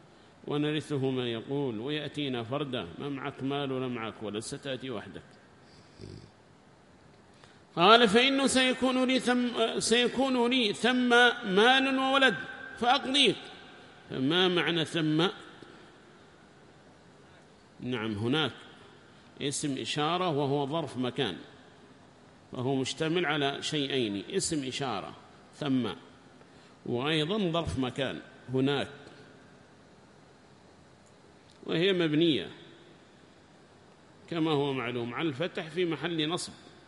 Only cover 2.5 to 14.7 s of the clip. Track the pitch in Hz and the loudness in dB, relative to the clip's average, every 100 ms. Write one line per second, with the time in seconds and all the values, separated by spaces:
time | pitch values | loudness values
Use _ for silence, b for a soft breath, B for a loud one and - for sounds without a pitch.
2.5 | 143 147 123 85 82 139 139 139 - 135 | -4 -4 -6 -8 -8 -8 -8 -8 -6 -4
3.5 | 139 139 131 131 120 110 - 104 104 - | -4 -4 -4 -4 -6 -8 -8 -6 -6 -8
4.5 | 143 139 127 131 107 92 87 - - - | -10 -8 -8 -8 -10 -10 -16 -18 -20 -20
5.5 | - - - - - 50 50 - - - | -20 -20 -20 -20 -20 -18 -18 -20 -20 -20
6.5 | - - - - - - - - B B | -20 -20 -20 -20 -20 -20 -20 -20 B B
7.5 | B - - 185 226 240 220 262 269 269 | B -12 2 8 8 8 6 6 4 4
8.5 | 254 254 247 254 254 254 254 233 247 247 | 4 4 4 2 2 2 2 2 2 0
9.5 | - 226 240 - 233 240 226 269 254 240 | 0 0 0 2 4 4 2 0 2 2
10.5 | 262 214 185 233 254 247 240 247 233 220 | 2 2 0 0 2 4 6 6 4 0
11.5 | 185 233 269 269 262 269 269 262 185 - | 4 6 6 4 0 2 4 4 2 -6
12.5 | - - - 240 269 - 277 247 - - | -12 -14 -4 2 2 2 4 4 2 -6
13.5 | - - - - - - - 131 175 185 | -18 -20 -20 -20 -20 -10 -2 0 4 4
14.5 | 170 151 | 2 0